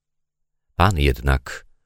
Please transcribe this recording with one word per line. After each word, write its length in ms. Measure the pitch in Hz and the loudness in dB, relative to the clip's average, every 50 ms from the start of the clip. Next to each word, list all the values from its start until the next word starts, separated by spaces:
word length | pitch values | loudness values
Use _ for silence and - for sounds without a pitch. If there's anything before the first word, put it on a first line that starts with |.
| _ _ _ _ _ _ _ _ _ _ _ _ _ _ _ | _ _ _ _ _ _ _ _ _ _ _ _ _ _ _
Pan 220 | - 85 101 101 76 | 0 0 0 2 2
jednak 680 | 71 69 60 - - 69 67 65 - - - - - _ _ _ _ | 2 0 0 0 0 -2 -2 -2 -2 -8 -16 -16 -18 _ _ _ _